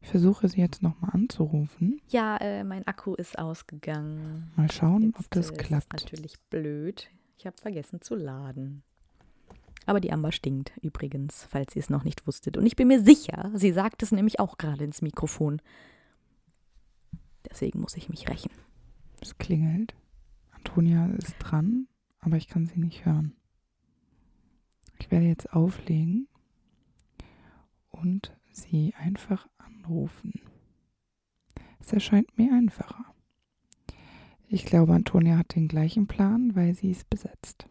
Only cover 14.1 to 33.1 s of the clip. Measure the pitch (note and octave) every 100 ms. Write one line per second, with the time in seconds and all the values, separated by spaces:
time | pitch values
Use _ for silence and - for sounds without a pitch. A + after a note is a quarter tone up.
14.1 | G3+ G#3+ - G3 - D#3 C#3+ D3 - D#3
15.1 | - D3 - D3+ D3+ - - - _ _
16.1 | _ _ _ _ _ _ _ _ _ _
17.1 | - - _ - - - - - - -
18.1 | - - - - - - - - - -
19.1 | - - - - D#3+ D#3+ E3+ A3+ - _
20.1 | - - - _ - - - E3 E3+ E3+
21.1 | - - - - D#3 E3 A#3+ C4 _ _
22.1 | _ E3 D#3+ - E3+ E3 F3 E3+ - -
23.1 | D#3 D#3 - _ _ _ _ _ _ _
24.1 | _ _ _ _ _ _ _ - _ -
25.1 | F3 E3+ E3 - E3 E3+ F#3 - D#3+ E3
26.1 | G3 C4+ _ _ _ _ _ _ _ _
27.1 | _ - _ - _ _ _ _ - F3
28.1 | F#3 - - _ - - D#3+ D#3 - D#3
29.1 | G3 - F#3+ - _ - A3 E3+ E3 C#3+
30.1 | - - - - _ _ _ _ _ _
31.1 | _ _ _ _ - - _ - G#3+ -
32.1 | G3+ A3+ - A#3 B3 A#3 - - - A#3+